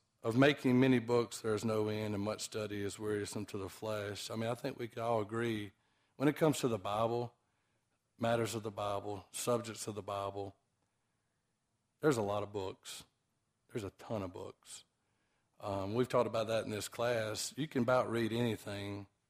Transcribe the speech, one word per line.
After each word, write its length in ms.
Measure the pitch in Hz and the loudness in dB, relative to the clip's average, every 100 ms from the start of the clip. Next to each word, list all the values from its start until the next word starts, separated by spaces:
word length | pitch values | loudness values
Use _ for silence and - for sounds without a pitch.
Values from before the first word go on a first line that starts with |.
| _ _ | _ _
"Of 140 | 117 117 | 2 6
making 420 | 143 143 131 123 | 6 6 4 6
many 200 | 131 123 | 6 6
books, 420 | 113 120 113 - | 4 2 2 -2
there 120 | 110 | -2
is 120 | 107 117 | 0 2
no 240 | 110 107 | 2 2
end, 260 | 107 107 101 | 0 -2 -2
and 80 | |
much 180 | 104 104 | -2 -2
study 400 | - 110 107 104 | -6 -6 -4 -4
is 160 | 101 101 | -4 -4
wearisome 480 | 107 104 101 107 104 | -2 -2 -2 -6 -6
to 100 | 104 | -6
the 120 | 95 | -8
flesh." 640 | - 110 107 101 98 - | -6 -4 -4 -4 -6 -6
I 40 | 110 | -2
mean, 120 | 113 | -2
I 60 | 127 | -2
think 240 | 139 - | -4 -6
we 80 | 117 | -8
could 120 | 120 | -4
all 220 | 117 113 | 2 2
agree, 520 | 101 113 117 110 101 - _ _ _ - | 2 0 0 -2 -6 -12 _ _ _ 2
when 140 | 139 | 2
it 80 | 147 | 4
comes 220 | 160 135 | 4 4
to 100 | 131 | 0
the 100 | 110 | 0
Bible, 540 | 101 107 113 120 120 - _ _ _ _ _ _ _ - | -2 0 2 0 -4 -10 _ _ _ _ _ _ _ -2
matters 380 | 117 117 113 113 | 2 2 2 -2
of 80 | |
the 80 | 107 | -6
Bible, 540 | 101 104 101 101 104 - | -4 -2 -2 -4 -8 -10
subjects 520 | - - 120 110 104 - | -4 0 0 -2 -6 -6
of 80 | 104 | -6
the 60 | |
Bible, 540 | 95 101 98 101 98 - _ _ _ _ _ _ _ _ _ _ _ _ _ _ | -4 -4 -4 -6 -8 -12 _ _ _ _ _ _ _ _ _ _ _ _ _ _
there's 140 | 151 120 | 2 2
a 60 | |
lot 200 | 101 101 | 0 -2
of 120 | 101 | -4
books. 500 | 104 95 - - - - _ _ _ _ _ _ | -6 -8 -10 -14 -14 -16 _ _ _ _ _ _
There's 140 | 120 | -8
a 80 | 98 - | -8 -10
ton 240 | - 110 | -6 -4
of 80 | 92 | -4
books. 540 | 95 98 - - - - _ _ _ _ _ _ - | -8 -12 -14 -18 -18 -20 _ _ _ _ _ _ -10
Um, 320 | 107 98 95 | -4 -4 0
we've 160 | 113 123 | 0 4
talked 180 | 127 110 | 4 4
about 200 | 113 107 | 0 0
that 180 | 113 101 | 0 0
in 60 | |
this 160 | 107 - | -4 -4
class. 680 | - 120 117 110 107 - - | -2 0 0 0 -4 -6 -4
You 120 | 156 | -2
can 140 | 135 | 0
about 300 | 120 127 107 | 4 4 4
read 200 | 117 113 | 0 0
anything 760 | 117 120 104 - 101 101 101 101 _ | 2 0 0 -4 -6 -6 -8 -10 _